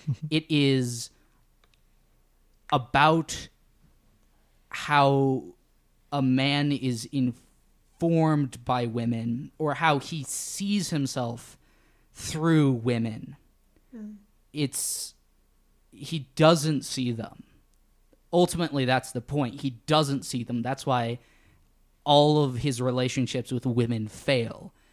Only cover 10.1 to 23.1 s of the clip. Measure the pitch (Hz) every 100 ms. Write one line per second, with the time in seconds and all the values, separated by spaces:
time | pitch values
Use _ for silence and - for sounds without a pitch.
10.1 | 165 131 - - - 202 208 170 160 139
11.1 | - 120 117 - - _ _ _ _ _
12.1 | - - 160 160 160 143 123 117 117 113
13.1 | 110 135 139 _ _ _ _ _ 233 214
14.1 | 208 _ _ _ 147 143 - - - -
15.1 | - _ _ _ _ _ _ _ - 135
16.1 | 165 131 - 160 170 156 143 - - 123
17.1 | 113 117 - - _ _ _ _ _ _
18.1 | _ _ 175 180 170 165 139 127 127 -
19.1 | 123 - 143 127 139 135 117 - 156 143
20.1 | 139 - 127 117 120 120 135 - 127 117
21.1 | 123 - _ _ _ _ _ _ _ -
22.1 | 143 147 151 143 123 143 120 127 123 127